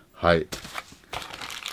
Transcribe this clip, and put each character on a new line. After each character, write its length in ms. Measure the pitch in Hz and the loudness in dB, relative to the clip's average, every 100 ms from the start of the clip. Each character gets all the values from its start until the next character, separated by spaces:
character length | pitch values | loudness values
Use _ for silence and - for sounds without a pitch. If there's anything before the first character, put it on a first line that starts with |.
| _ | _
は 220 | - 87 | 2 6
い。 140 | 85 76 - - - - - - - - - - - - | 6 4 -8 -10 -12 -12 -20 -10 -10 -10 -12 -10 -8 -10